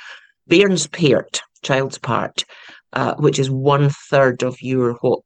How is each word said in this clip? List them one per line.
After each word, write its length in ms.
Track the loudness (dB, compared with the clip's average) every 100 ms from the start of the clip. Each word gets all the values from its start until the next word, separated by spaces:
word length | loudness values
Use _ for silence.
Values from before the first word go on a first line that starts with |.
| -20 -20 _ _ 2
bairns' 400 | 4 4 0 -4
part, 540 | -2 2 2 0 -12 -12 _
child's 360 | -4 -2 -2 -8
part, 440 | -4 -4 -4 -10 -14 -18 -20 -20 _
uh, 200 | -4 -4 0
which 240 | 0 0
is 100 | -4
one 400 | -2 2 2 2 -2 -2
third 340 | 2 2 0
of 180 | -4 -6
your, 320 | -4 0 0 0
what 180 | -2 -2